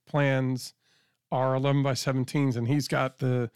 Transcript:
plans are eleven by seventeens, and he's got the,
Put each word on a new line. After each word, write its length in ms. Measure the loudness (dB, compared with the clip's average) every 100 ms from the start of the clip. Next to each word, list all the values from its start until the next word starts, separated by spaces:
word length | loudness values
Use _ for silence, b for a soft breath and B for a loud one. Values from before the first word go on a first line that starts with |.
plans 680 | _ 0 2 2 0 -4 -8 -18 _ _ _ _ _
are 240 | -2 0
eleven 300 | 0 2 2
by 80 | 2
seventeens, 640 | 0 -2 -2 -2 0 0 0
and 100 | 0
he's 220 | 0 0
got 320 | 0 -2 -2
the, 300 | -2 0 -2